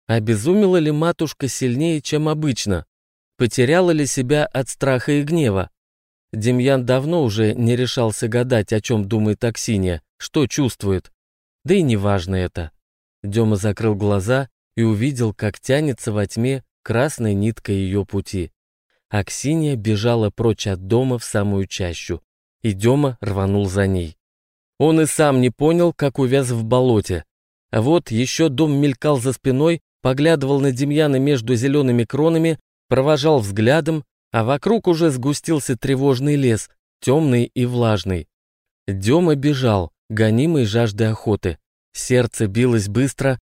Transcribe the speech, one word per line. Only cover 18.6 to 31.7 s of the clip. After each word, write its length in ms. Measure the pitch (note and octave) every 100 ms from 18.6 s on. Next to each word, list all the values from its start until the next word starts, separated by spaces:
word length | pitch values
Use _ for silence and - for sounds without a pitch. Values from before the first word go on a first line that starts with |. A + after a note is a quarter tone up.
| _ _ _ _ _
Аксинья 680 | G#2 G2 - B2+ D#3+ D3+ C3
бежала 540 | G#2 G#2+ A#2 A#2 G#2
прочь 380 | - A2+ G#2 G#2+
от 200 | F#2 F#2+
дома 320 | A2+ C3 B2
в 60 | -
самую 420 | A2 G2+ G2 F#2+
чащу, 540 | - F2+ E2 - E2+ - _ _ _
и 100 | A2+
Дема 460 | F#2+ A2+ C#3 C#3+ A#2+
рванул 480 | G#2 G2 G2 G2+ G2+
за 160 | F#2+ G2
ней. 320 | F#2 E2 - _ _ _ _ _ -
Он 220 | D3+ D#3+
и 40 | D#3
сам 360 | - D3 C3
не 80 | B2
понял, 440 | - D3 E3+ F3
как 240 | - C#3 C#3
увяз 320 | C3 C3+ B2+
в 140 | A#2
болоте. 640 | A2+ B2+ B2+ A2 - F2 - _ _ _ _
А 100 | A2+
вот 280 | A#2 E3+ -
еще 380 | A2 B2 - D#3+
дом 260 | B2+ D#3
мелькал 460 | C#3 D3 C3 D3+ C#3
за 140 | B2+
спиной, 480 | B2+ C3+ C3 D#3 E3 _ _
поглядывал 600 | B2 C3 D#3 D#3+ C3+ C#3+
на 100 | C#3
Демьяна 460 | B2 C#3+ D3 D3+ C3+
между 380 | C#3 C#3 A2+ B2
зелеными 500 | C3+